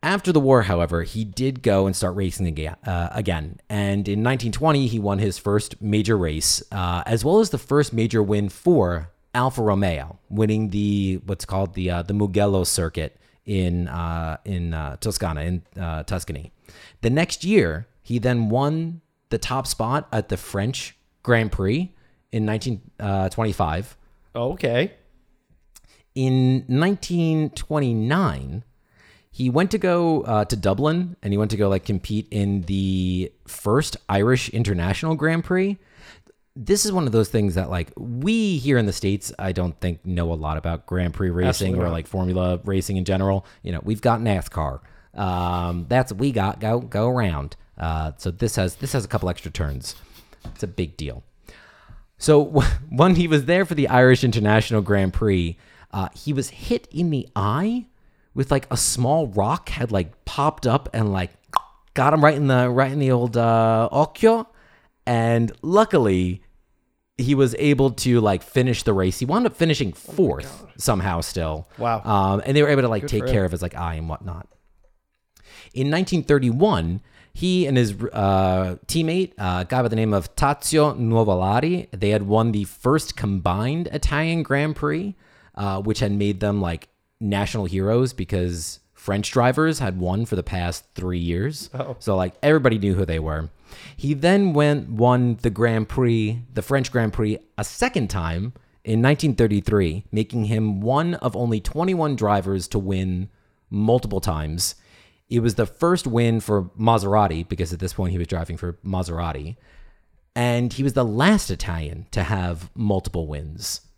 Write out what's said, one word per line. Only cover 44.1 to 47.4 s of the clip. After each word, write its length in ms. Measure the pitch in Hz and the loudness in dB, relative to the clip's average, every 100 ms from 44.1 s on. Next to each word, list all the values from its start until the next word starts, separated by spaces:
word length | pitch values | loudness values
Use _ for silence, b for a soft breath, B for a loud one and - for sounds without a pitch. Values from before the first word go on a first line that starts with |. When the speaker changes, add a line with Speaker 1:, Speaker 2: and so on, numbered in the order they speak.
| 117 | 2
Speaker 1:
nascar. 640 | 113 98 - - 76 67 b b b | 0 0 -2 -4 -4 -6 b b b
Um, 720 | - 98 90 87 87 87 87 85 | -6 -4 -2 -2 -2 -2 -4 0
that's 240 | 123 127 | 0 0
what 80 | 98 | -2
we 120 | 139 | -2
got. 280 | 117 98 - | 0 -2 -2
Go, 200 | 110 117 | -2 -2
go 280 | 117 104 113 | -2 -2 0
around. 480 | 127 104 78 | 0 0 -2